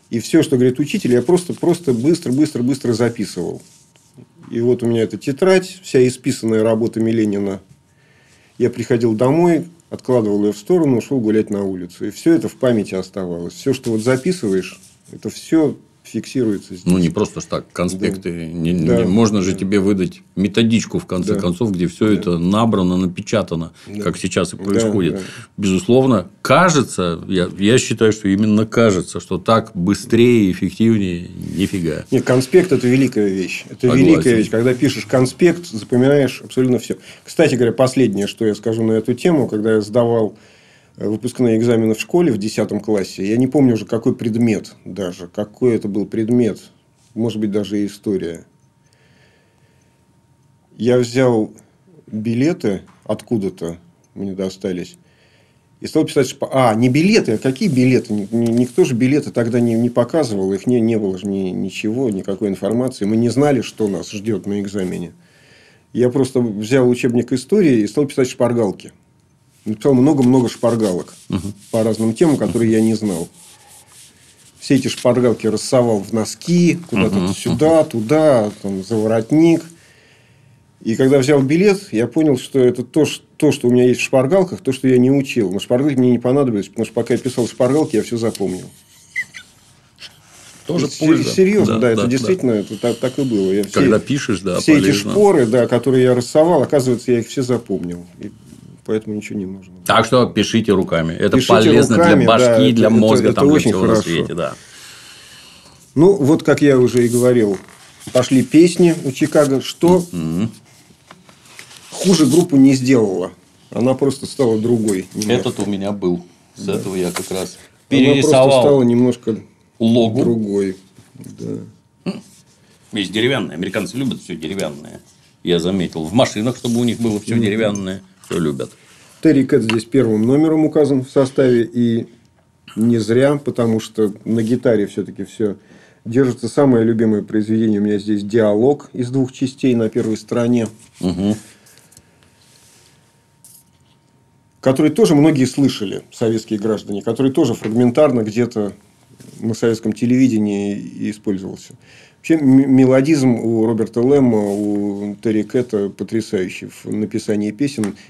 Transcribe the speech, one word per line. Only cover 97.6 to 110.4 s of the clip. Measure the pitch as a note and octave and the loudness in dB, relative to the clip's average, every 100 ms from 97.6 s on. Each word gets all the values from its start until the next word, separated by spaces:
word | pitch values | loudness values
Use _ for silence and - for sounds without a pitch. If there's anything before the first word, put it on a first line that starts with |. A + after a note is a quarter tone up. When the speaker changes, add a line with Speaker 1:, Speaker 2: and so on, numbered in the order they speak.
| - F#2 F2 F2 F2 - | -2 -6 -6 -10 -14 -18
Speaker 1:
И | G2+ G#2+ - - - - - | -18 -18 -20 -20 -20 -16 -6
поэтому | G#2+ G#2+ G#2 | -6 -4 -10
ничего | - G#2+ | -8 -8
не | F#2 | -8
нужно. | F#2+ F#2 F2+ F2 | -12 -18 -16 -4
Speaker 2:
Так | G#2 A#2 | -2 2
что | B2+ G#2+ | 2 0
пишите | G#2+ G2+ A2+ G#2+ | 0 0 0 0
руками. | F#2+ E2+ E2 D#2+ | 0 0 -2 -4
Это | E2+ G2+ C3 | -2 0 0
Speaker 1:
Пишите | - | 4
Speaker 2:
полезно | A2 A2 A2 C#3 A2+ | 4 6 4 4 4
Speaker 1:
руками, | - C#3+ | 4 4
Speaker 2:
для | A#2 | 4
башки, | A2+ B2 A2+ - | 4 4 4 4
Speaker 1:
да, | A#2 | 4
Speaker 2:
для | G#2+ | 4
Speaker 1:
это, | A2 | 4
Speaker 2:
мозга, | G#2+ B2 G#2+ | 4 4 2
Speaker 1:
это, | - | 2
Speaker 2:
там, | C#3+ | 4
Speaker 1:
это | |
Speaker 2:
для | D3+ | 4
Speaker 1:
очень | A#2 | 2
Speaker 2:
всего | F#2+ | 2
на | F#2 | 2
Speaker 1:
хорошо. | A2 E2+ | 2 2
Speaker 2:
свете, | D#2+ C#2+ | -2 -2
да. | E2 C#2+ - - - - - - - - - - - - - _ C3 | -4 -6 -8 -20 -20 -20 -20 -20 -20 -20 -20 -20 -20 -20 -20 _ 2
Speaker 1:
Ну, | F3+ - | 4 4
вот | C3+ D#3+ | 2 2
как | - C#3 | 2 2
я | C#3+ C3 | 4 4
уже | B2 B2 A#2+ | 4 2 2
и | |
говорил, | A#2+ B2 B2 G#2 F#2+ - - - - - | 2 2 4 2 -2 -8 -20 -20 -20 -4
пошли | B2+ B2 C3 | -2 2 2
песни | - D3+ F3 F3 F3 D#3+ C#3+ | 4 6 6 6 2 2 -4
у | |
Чикаго, | B2+ D3+ E3 D3 C3 | -4 0 2 2 0
что | B2 - E3+ F3+ F3 | -4 -2 2 2 0
Speaker 2:
Мгм. | E2+ D#2+ E2+ | -6 -4 -4